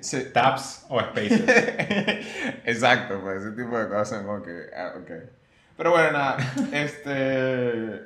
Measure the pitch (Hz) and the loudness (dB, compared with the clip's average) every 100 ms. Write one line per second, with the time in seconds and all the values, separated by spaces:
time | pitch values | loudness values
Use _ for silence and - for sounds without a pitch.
0 | - 135 - 123 131 - - - - 127 | -6 -6 0 4 4 2 -6 -14 -2 0
1 | 107 - 208 226 - 233 - - 160 202 | 0 0 4 4 6 6 4 0 -2 0
2 | 196 - - - 277 - - 117 120 123 | 0 -2 -4 -6 -6 -4 -4 2 4 4
3 | 95 98 95 95 104 107 120 117 107 101 | 0 -6 -6 -6 -6 -8 -4 -2 0 0
4 | 104 110 101 101 87 85 - - 90 - | -2 -4 -6 -8 -8 -12 -12 -10 -8 -10
5 | - 82 - _ _ _ _ - 170 170 | -14 -16 -16 _ _ _ _ -2 4 6
6 | 156 147 135 127 131 135 - 147 147 - | 6 4 0 0 -2 -4 -2 -2 -2 -6
7 | 139 139 135 131 131 127 123 117 113 101 | -4 -2 0 2 0 0 0 -2 -4 -8